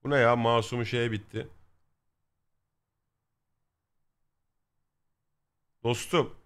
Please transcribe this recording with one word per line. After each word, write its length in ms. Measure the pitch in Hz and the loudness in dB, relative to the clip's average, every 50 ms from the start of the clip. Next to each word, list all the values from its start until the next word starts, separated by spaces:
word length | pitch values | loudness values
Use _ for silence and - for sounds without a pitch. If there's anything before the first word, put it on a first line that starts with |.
| _ | _
Bu 60 | 131 | 0
ne 80 | 143 | 2
ya? 180 | 139 120 117 120 | 4 4 4 4
Masumu 500 | 120 117 117 117 117 107 - 123 120 117 | 4 4 2 2 2 0 -2 -4 -6 -4
şeye 260 | 101 123 123 117 117 | -4 -2 -2 -2 -2
bitti. 360 | 110 101 - - - - - - - - - _ _ _ _ _ _ _ _ _ _ _ _ _ _ _ _ _ _ _ _ _ _ _ _ _ _ _ _ _ _ _ _ _ _ _ _ _ _ _ _ _ _ _ _ _ _ _ _ _ _ _ _ _ _ _ _ _ _ _ _ _ _ _ _ _ _ _ _ _ _ _ _ _ _ _ _ _ _ _ _ _ _ _ - | -4 -6 -8 -8 -10 -10 -10 -10 -16 -20 -20 _ _ _ _ _ _ _ _ _ _ _ _ _ _ _ _ _ _ _ _ _ _ _ _ _ _ _ _ _ _ _ _ _ _ _ _ _ _ _ _ _ _ _ _ _ _ _ _ _ _ _ _ _ _ _ _ _ _ _ _ _ _ _ _ _ _ _ _ _ _ _ _ _ _ _ _ _ _ _ _ _ _ _ -4
Dostum. 520 | 117 120 117 - - - 170 131 - - - _ | -4 -2 -2 -4 -2 0 0 0 -2 -6 -20 _